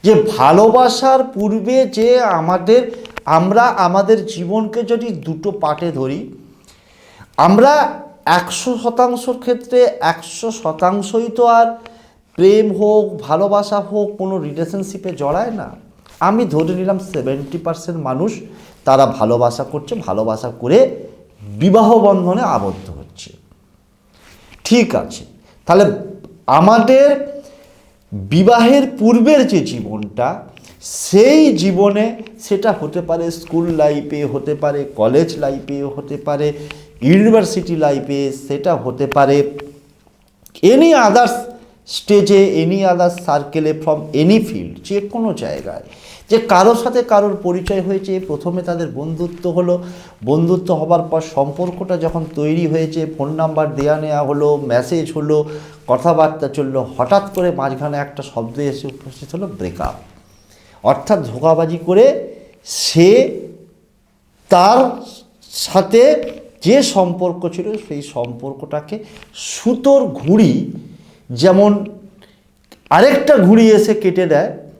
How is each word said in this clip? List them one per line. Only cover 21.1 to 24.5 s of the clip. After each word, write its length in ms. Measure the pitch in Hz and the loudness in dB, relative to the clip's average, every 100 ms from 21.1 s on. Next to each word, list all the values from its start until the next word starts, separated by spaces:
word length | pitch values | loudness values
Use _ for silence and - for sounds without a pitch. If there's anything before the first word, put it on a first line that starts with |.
| - _ _ - 104 | -20 _ _ -18 -2
বিবাহ 260 | 175 208 220 226 202 | 2 4 4 4 4
বন্ধনে 360 | 190 175 190 147 127 | 2 0 -2 -2 -2
আবদ্ধ 300 | 98 - 92 73 | -4 -8 -14 -18
হচ্ছে। 300 | - - - - _ _ _ _ _ _ _ _ _ _ _ | -20 -20 -20 -20 _ _ _ _ _ _ _ _ _ _ _